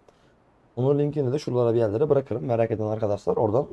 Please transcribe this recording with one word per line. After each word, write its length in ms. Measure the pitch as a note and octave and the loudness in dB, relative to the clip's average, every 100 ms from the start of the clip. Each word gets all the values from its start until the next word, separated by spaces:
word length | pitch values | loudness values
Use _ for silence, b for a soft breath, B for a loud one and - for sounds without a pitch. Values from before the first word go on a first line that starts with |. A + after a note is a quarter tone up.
| - b b b _ _ _ - | -20 b b b _ _ _ -2
Onun 240 | B2+ C#3+ | 0 2
linkini 340 | D3 D3 C3 | 0 0 -2
de 60 | B2+ | -2
şuralara 340 | - B2 A#2+ | -2 0 2
bir 60 | A#2 | 2
yerlere 300 | A2+ G#2+ D3+ | 2 0 2
bırakırım. 360 | C#3 C3 G#2+ C#3 | 2 0 -6 -2
Merak 260 | A2+ A2+ | 0 0
eden 160 | G#2+ G#2+ | 0 -2
arkadaşlar 500 | A2 G#2+ G2+ - - | -2 -2 -2 -2 0
oradan 280 | A2 A2 D3+ | 2 0 -2